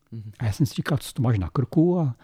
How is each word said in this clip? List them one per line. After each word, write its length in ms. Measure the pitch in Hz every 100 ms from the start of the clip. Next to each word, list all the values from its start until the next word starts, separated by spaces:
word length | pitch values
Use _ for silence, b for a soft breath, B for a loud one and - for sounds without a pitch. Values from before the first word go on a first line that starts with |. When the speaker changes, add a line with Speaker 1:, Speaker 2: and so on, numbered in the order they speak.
| -
Speaker 1:
Mhm. 200 | 113 107 -
Speaker 2:
A 60 |
já 80 | 117
jsem 140 | - 139
si 80 |
říkal, 240 | - - 147
co 140 | -
to 100 | -
máš 160 | 123 110
na 120 | 85
krku? 500 | - 127 - 170 180
A 160 | 147 120